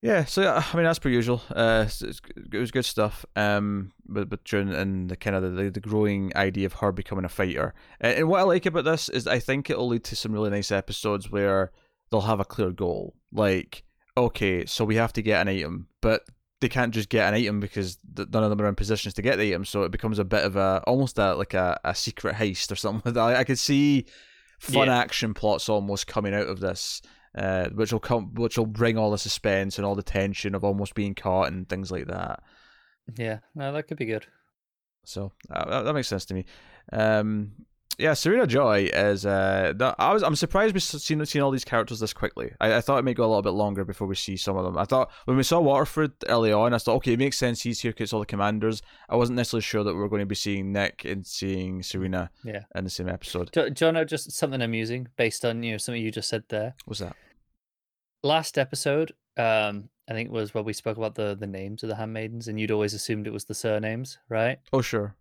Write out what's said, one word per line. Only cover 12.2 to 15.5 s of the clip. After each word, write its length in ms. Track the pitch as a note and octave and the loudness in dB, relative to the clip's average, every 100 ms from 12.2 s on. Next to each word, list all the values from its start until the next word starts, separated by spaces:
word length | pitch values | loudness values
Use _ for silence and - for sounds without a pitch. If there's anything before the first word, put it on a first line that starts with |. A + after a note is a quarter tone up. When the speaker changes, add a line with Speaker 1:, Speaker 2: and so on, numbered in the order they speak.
Speaker 1:
have 180 | G2+ A2 | 2 0
a 40 | |
clear 260 | G2 - G2+ | 0 -2 -2
goal. 440 | F2+ F2+ B1 - - _ | 0 -2 -2 -6 -12 _
Like, 520 | G#2 G#2 F#2 - - - _ _ - | 0 2 2 -2 -14 -20 _ _ 0
okay, 500 | A#2+ - G2+ F#2 - | 0 2 0 0 -2
so 180 | - | -2
we 120 | G#2+ A2 | 2 2
have 160 | A2+ | 2
to 80 | - | 0
get 180 | G#2+ G2 | 0 2
an 80 | |
item, 380 | G2 | 2